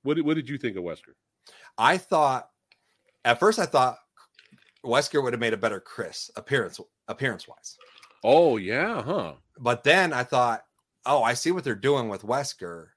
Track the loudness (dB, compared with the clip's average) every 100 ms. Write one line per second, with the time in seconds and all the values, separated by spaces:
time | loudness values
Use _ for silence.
0 | -2 -2 0 -2 -4 -8 -6 -6 -8 -10
1 | _ _ _ _ _ -20 -18 2 4 4
2 | 0 2 2 0 -6 _ _ _ _ _
3 | _ _ 0 4 4 2 2 2 2 0
4 | _ _ _ _ _ _ _ _ 0 0
5 | 2 -2 0 -2 -2 0 -2 -4 -10 -10
6 | -10 -10 -14 -16 -4 -2 -2 -10 -20 _
7 | -14 -6 -6 -6 -14 -20 -20 -20 -20 -20
8 | -20 _ 4 6 6 2 -2 -2 -2 -4
9 | -4 -6 -6 -12 _ _ -2 0 4 4
10 | 4 -2 -2 0 0 -2 _ _ _ _
11 | -2 2 2 0 -2 -2 -4 -2 0 0
12 | -2 -8 -4 -4 -4 -10 -14 -14 -18